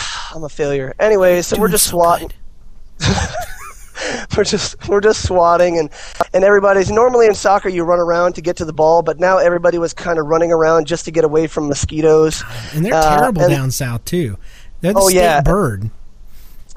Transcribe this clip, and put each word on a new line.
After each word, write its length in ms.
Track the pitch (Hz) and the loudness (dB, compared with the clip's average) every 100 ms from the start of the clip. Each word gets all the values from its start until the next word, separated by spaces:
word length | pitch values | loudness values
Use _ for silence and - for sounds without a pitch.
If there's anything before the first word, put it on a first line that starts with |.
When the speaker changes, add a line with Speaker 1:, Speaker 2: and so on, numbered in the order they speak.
| - - - | -10 -10 -10
Speaker 1:
I'm 100 | 160 151 | -10 -10
a 40 | |
failure. 440 | - 143 143 131 - | -4 -2 -2 -4 0
Anyway, 420 | 214 202 185 175 | 2 4 4 2
so 160 | 170 214 | 0 0
we're 100 | 196 | 0
Speaker 2:
Doing 40 | |
Speaker 1:
just 120 | 202 - | 0 0
Speaker 2:
so 40 | |
Speaker 1:
swatting. 400 | 175 170 170 165 - - - - - - - | 2 2 2 -2 -14 -16 -18 -18 -18 -18 -4
Speaker 2:
good. 80 | - | -2
Speaker 1:
<laughs> 80 | 190 - 679 698 - 1077 - - - - 240 - - | -2 -4 -8 -12 -14 -18 -18 -18 -10 -8 -8 -6 -4
We're 80 | 196 | -2
just, 420 | 202 - - - | -2 -6 -10 -4
we're 120 | 202 | 0
just 200 | 214 208 - | 0 0 0
swatting, 500 | 180 170 170 180 170 | 2 4 4 2 0
and, 120 | 151 - - - - | -4 -8 -12 -6 -2
and 100 | 185 | 2
everybody's, 460 | 196 202 196 196 180 | 4 4 4 2 2
normally 380 | 208 247 247 220 | 2 4 4 4
in 80 | 196 | 2
soccer 340 | 208 196 202 | 2 2 0
you 140 | 180 | -2
run 160 | 170 175 | 0 0
around 340 | 170 170 180 | 0 0 0
to 80 | 180 | -2
get 160 | 165 175 | -6 -4
to 80 | 160 | -4
the 80 | |
ball, 300 | 151 156 170 | 0 2 2
but 160 | 160 151 | 2 0
now 180 | 180 190 | 2 4
everybody 400 | 170 175 175 170 | 2 2 0 0
was 160 | 165 | -2
kinda 300 | - 180 165 | -4 -4 -2
running 280 | 147 165 170 | 0 0 2
around 360 | 165 160 165 147 | 2 4 2 0
just 180 | 165 - | -4 -4
to 60 | |
get 120 | 165 | 0
away 220 | 156 156 160 | 2 2 0
from 220 | - 147 | -2 -4
mosquitoes. 760 | 139 - 156 156 156 156 - - 117 - | -4 -4 0 4 4 4 0 -10 -12 -8
Speaker 2:
And 100 | 151 | -4
they're 120 | 190 160 | 0 2
Speaker 1:
Uh, 220 | 156 147 | 4 4
Speaker 2:
terrible 240 | 151 180 | 2 2
Speaker 1:
and 80 | 160 | 2
Speaker 2:
down 160 | 139 131 | 2 -2
south 340 | - 127 117 - | -4 -6 -6 -4
too. 320 | 180 127 98 - - - - | -4 -4 -6 -12 -16 -18 -4
They're 140 | 170 | 0
the 60 | 202 | 2
Speaker 1:
Oh, 100 | 190 | 4
Speaker 2:
state 100 | 180 | 4
Speaker 1:
yeah. 220 | 175 147 | 4 4
Speaker 2:
bird. 500 | 143 190 156 98 110 - - - - - - - - | 2 2 0 -2 -8 -10 -18 -18 -18 -18 -16 -18 -16